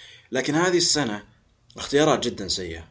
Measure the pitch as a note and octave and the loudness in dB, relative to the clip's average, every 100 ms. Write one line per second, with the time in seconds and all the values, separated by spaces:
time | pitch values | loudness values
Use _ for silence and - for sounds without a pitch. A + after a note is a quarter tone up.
0 | - - - B2 C3 D3+ F3+ F3 E3+ D3+ | -20 -20 -6 -4 0 2 2 2 2 0
1 | B2+ G#2 - _ _ _ _ - - C#3+ | -2 -4 -12 _ _ _ _ -14 -2 2
2 | D#3 B2 A#2+ G#2 F#2+ G2 F2 D#2+ E2 | 4 4 0 -6 -6 -6 -6 -10 -14